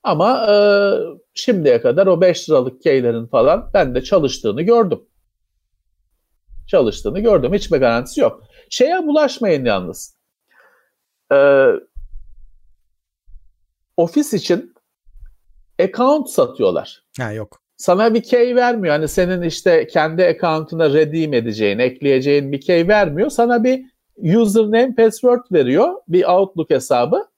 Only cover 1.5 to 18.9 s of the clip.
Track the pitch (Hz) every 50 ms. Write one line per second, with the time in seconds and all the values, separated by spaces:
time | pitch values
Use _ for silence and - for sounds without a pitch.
1.5 | 220 185 151 139 120 117 - 127 127 175 196 190 180 160 185 180 165 - - -
2.5 | 156 135 123 127 - _ _ 160 139 131 120 117 113 117 117 - - 120 117 143
3.5 | 170 226 - - - 202 160 131 123 143 - - 202 180 147 127 - - - 110
4.5 | 101 135 170 208 233 233 220 175 127 - _ _ _ _ _ _ _ _ _ _
5.5 | _ _ _ _ _ _ _ _ _ _ _ _ _ _ _ _ _ _ _ _
6.5 | - - - - - 175 127 110 - - - 104 135 196 214 233 202 160 123 120
7.5 | 190 196 - - 170 135 131 120 117 120 127 - - 302 - - - - - _
8.5 | _ - _ _ - - 247 302 349 370 339 294 285 311 302 254 254 - 233 196
9.5 | 160 139 127 120 101 95 90 85 - - - - _ _ _ _ _ _ _ _
10.5 | _ _ _ _ _ _ _ _ _ _ _ _ _ _ _ _ 139 139 139 143
11.5 | 139 135 135 123 98 - - _ _ - - - - - - - - - - -
12.5 | - _ _ _ _ _ _ _ _ _ _ _ _ _ _ - - - _ -
13.5 | _ _ _ _ _ _ _ _ _ - 165 170 - 294 294 - - 156 - -
14.5 | 175 208 - - _ _ _ _ _ _ _ - _ - - - - _ _ _
15.5 | _ _ _ _ _ - 180 196 - 214 247 269 294 311 269 - - - 135 120
16.5 | - - 110 95 87 71 - - - _ _ _ _ - 127 110 104 110 104 _
17.5 | - _ _ _ _ _ - - 180 196 220 233 220 233 - - 247 240 233 247
18.5 | 240 247 247 240 240 226 190 156